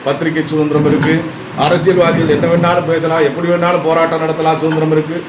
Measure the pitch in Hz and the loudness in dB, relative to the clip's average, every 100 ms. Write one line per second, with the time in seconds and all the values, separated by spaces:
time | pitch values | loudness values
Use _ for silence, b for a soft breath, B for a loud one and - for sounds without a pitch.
0 | 139 143 165 156 - 156 151 151 147 131 | -4 -2 -2 -2 -2 -2 0 2 2 2
1 | 156 160 - - - - 143 175 180 180 | 2 0 -2 -12 -12 -4 0 2 2 2
2 | 170 156 160 143 170 170 170 175 170 165 | 2 2 0 0 2 2 2 0 0 -2
3 | 160 165 147 131 170 175 175 180 160 165 | 0 2 0 0 -2 0 0 0 0 0
4 | 160 160 160 160 160 156 160 156 156 156 | 0 0 -2 0 0 0 0 0 0 0
5 | 151 170 | -2 -8